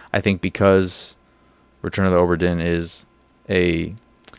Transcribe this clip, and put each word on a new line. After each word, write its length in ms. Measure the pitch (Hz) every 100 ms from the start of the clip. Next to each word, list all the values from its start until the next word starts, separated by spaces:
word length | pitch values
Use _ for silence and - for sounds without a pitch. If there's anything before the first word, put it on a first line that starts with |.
| -
I 80 | 104
think 220 | 104 98
because 760 | 92 - 98 95 92 - - - _ _ _ _ _ _
Return 260 | - - 92
of 60 |
the 60 | 90
Obra 200 | 87 85
Dinn 220 | 87 85
is 460 | 85 85 82 - - _ _ _ -
a 460 | 92 87 85 80 104 _ _ -